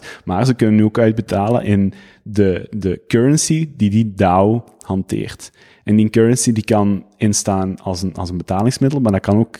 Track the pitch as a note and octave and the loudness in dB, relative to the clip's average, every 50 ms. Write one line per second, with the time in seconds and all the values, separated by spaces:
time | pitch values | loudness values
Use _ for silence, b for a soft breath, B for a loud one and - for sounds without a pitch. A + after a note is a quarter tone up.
0 | B B B B B - F#2 F#2 A#2+ C3 B2 - A#2 G#2+ G#2+ G#2+ G#2+ G#2+ G#2+ A#2+ | B B B B B -6 -2 0 0 0 2 2 2 4 4 4 4 2 2 2
1 | A#2 A2 A2 A#2 G#2+ - - G2 G2+ G#2+ A#2+ - - G2+ G#2 G2 G2 F#2+ B B | 2 2 2 0 -4 -4 -4 -2 0 0 0 0 0 0 0 2 0 0 B B
2 | B B B B B A2 G#2 G#2 G2+ F#2+ F2+ E2 - - - G#2+ F#2 F#2+ F2 - | B B B B B -4 0 2 2 2 2 0 -4 -8 -10 -6 -4 -4 -4 -4
3 | - - - A#2 A#2+ C3+ D3 D#3 - - E3 D#3+ D#3+ D3+ C#3 - G#2 G2+ G2+ A2 | -4 0 2 2 4 4 2 2 0 0 0 -2 -2 -4 -4 -2 0 2 2 2
4 | A2+ G#2+ G2 G2 G2+ F2+ F2+ F#2 G2 G#2+ A2+ A#2 A2+ - _ _ - - F#2+ F#2+ | 0 0 0 0 2 2 4 4 4 2 2 0 -4 -8 _ _ -8 -6 -4 -4
5 | F#2 - - - - - - - - - b b b b b b b - G#2 G#2+ | -4 -4 -6 -6 -6 -8 -12 -16 -20 -20 b b b b b b b 0 2 2
6 | A2 G#2+ - A#2 A2+ A2+ B2+ B2 - B2+ A#2 G#2+ G#2 - A2+ G#2 G2+ G2+ G2+ F#2 | 2 2 0 0 2 2 2 2 0 0 0 -2 0 0 0 0 2 0 -2 -4
7 | - _ _ _ A2+ G#2+ G2+ - - G#2 G2 F#2+ F#2+ F#2+ F#2+ - - G2 F#2 F2 | -6 _ _ _ -2 -2 0 -2 -2 -2 -2 -2 -4 -4 -6 -8 -8 -8 -6 -6
8 | F#2+ F#2 - - F#2 F2 F2+ F2 - - F#2 F#2+ G#2 A#2 - - C3+ C3+ D3+ C#3+ | -6 -6 -6 -6 -8 -6 -6 -8 -6 -4 -2 0 0 0 0 0 0 0 0 0
9 | B2+ A2 G2 F#2+ - - G2+ G#2+ A2 - - - | 0 0 0 0 0 2 2 2 2 0 -4 -12